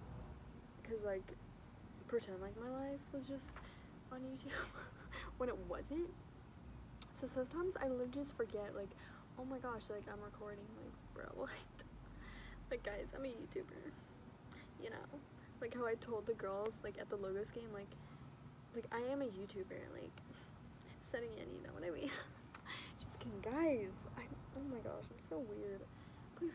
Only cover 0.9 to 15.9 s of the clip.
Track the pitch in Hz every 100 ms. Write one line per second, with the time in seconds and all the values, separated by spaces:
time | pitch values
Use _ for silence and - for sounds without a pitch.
0.9 | 226 208 190 - - - - - - -
1.9 | - - 233 226 185 196 226 240 262 277
2.9 | 285 - 277 262 269 - - - - -
3.9 | - - 254 262 269 277 - - - -
4.9 | - - - - - 247 196 175 - -
5.9 | 302 349 - - - - - - - -
6.9 | - - - 254 262 254 311 359 - 269
7.9 | 247 247 277 285 - 226 208 202 208 196
8.9 | - - - - - 262 262 247 226 -
9.9 | 208 202 202 208 - 208 202 202 - -
10.9 | - - - - - 269 - - - -
11.9 | - - - - - - - - - -
12.9 | 202 - - 269 226 180 - - - -
13.9 | - - - - - - - - - -
14.9 | - - 285 - - - - 233 240 233